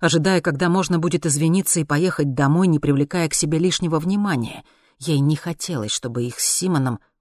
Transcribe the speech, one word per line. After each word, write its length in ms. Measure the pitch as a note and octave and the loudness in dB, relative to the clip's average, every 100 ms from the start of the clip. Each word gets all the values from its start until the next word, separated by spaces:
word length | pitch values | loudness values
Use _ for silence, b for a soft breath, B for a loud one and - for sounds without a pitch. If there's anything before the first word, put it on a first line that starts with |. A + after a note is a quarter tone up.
ожидая, 420 | E3+ D#3+ D#3+ F#3 | 0 2 2 2
когда 260 | E3 C#3+ F3 | 0 0 2
можно 300 | F3+ F3 F3 | 2 2 0
будет 260 | E3 E3+ | 0 -2
извиниться 560 | E3 C#3+ D#3+ F3+ F#3 F3 | -2 0 2 2 0 -2
и 40 | |
поехать 500 | D3 D3 F#3 E3+ C#3+ | 0 0 0 0 -2
домой, 320 | C3 C#3 D#3+ F#3 | 2 2 4 4
не 120 | D3+ | 2
привлекая 500 | D3 C#3 C#3+ F3+ D#3+ | 2 0 0 -2 -2
к 40 | |
себе 240 | - D#3 D#3 | -2 0 0
лишнего 400 | F3+ - F3 D#3 | 0 0 -2 -2
внимания. 640 | E3 G3+ G3+ D3 A2+ - b b b b | 0 -2 0 -2 -4 -10 b b b b
Ей 220 | D#3+ D3 | -2 2
не 160 | C#3 D#3 | 2 0
хотелось, 560 | - E3 - D#3 G#2+ | -4 -8 -8 -6 -4
чтобы 320 | - B2+ A#2 | -6 -6 -4
их 160 | A#2+ A2+ | -4 -4
с 60 | - | -4
Симоном 540 | - F#3 D#3+ C3 A2+ _ _ | -2 0 0 0 -4 _ _